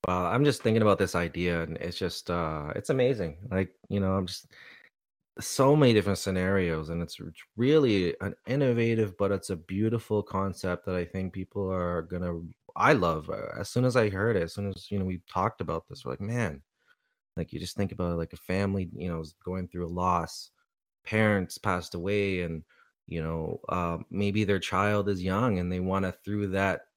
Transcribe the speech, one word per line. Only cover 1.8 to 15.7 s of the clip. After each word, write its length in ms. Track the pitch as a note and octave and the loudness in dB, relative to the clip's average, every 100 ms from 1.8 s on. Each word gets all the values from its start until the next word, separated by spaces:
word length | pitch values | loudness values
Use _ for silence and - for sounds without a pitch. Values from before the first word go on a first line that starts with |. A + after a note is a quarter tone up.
| F2 - | -8 -4
just, 320 | F2+ - - | -4 -6 -4
uh, 420 | F2 D#2+ D#2 D2 | -2 -2 -4 -6
it's 160 | - - | -8 -2
amazing. 560 | C3+ B2 B2 E2+ D#2 G2 | 0 2 0 -4 -6 -4
Like, 240 | F#2 F#2 _ _ | -2 -2 _ _
you 100 | G2+ | -2
know, 140 | F#2+ | 0
I'm 120 | F#2+ F#2 | 0 -2
just, 200 | - - - - - - _ _ _ _ - | -8 -14 -20 -20 -20 -20 _ _ _ _ -12
so 360 | - - C3+ D3+ | -8 2 6 8
many 160 | C3+ | 8
different 240 | A2 G2 F#2+ | 6 4 -2
scenarios, 720 | - F#2 F#2 G2 F2 D#2+ D#2 | -2 0 2 2 2 -2 -4
and 120 | E2+ | -6
it's, 180 | E2+ - | -6 -10
it's 220 | F2 - - - | -14 -16 -18 -2
really 580 | B2 D#3 C3+ G2+ F2 - | 4 4 6 4 2 0
an 140 | G2 - - | -6 -8 -4
innovative, 720 | C3 C3+ A#2 A#2 A2+ G#2 F2+ | 0 2 2 2 2 0 0
but 140 | G2+ | 0
it's 180 | G2 - | 0 -2
a 60 | F2+ | -8
beautiful 680 | D#2+ F#2+ A2 A2+ - G#2+ | -4 0 0 0 0 -2
concept 640 | G2 F#2+ G2 F2+ F#2 F2+ - | 0 -2 -2 -4 -4 -4 -2
that 100 | F2+ | -4
I 80 | |
think 280 | E2+ F#2+ F#2 | -4 -4 -6
people 380 | F#2+ F#2 G#2 F#2+ | -6 -8 -4 -2
are 300 | F#2 F2 F2 | -2 0 -2
gonna, 380 | E2 F2+ F2 E2+ E2+ - - - | -4 -4 -4 -6 -10 -16 -16 2
I 180 | A#2 | 6
love. 360 | D3 F2 D#2+ D2 | 6 4 0 -4
Uh, 180 | - - - | -6 -6 -8
as 100 | G#2 | -4
soon 140 | B2 | 2
as 120 | B2+ B2 | 2 4
I 140 | G#2+ | 2
heard 260 | F#2+ A2 G#2 | 2 2 2
it, 60 | |
as 100 | E2+ | 0
soon 140 | - G2+ | -4 -6
as, 220 | F#2 - | -6 -4
you 80 | G2+ | -2
know, 60 | |
we 180 | F#2+ F2+ _ | -2 -4 _
talked 280 | F#2 G2+ - | 0 0 0
about 280 | E2 | -4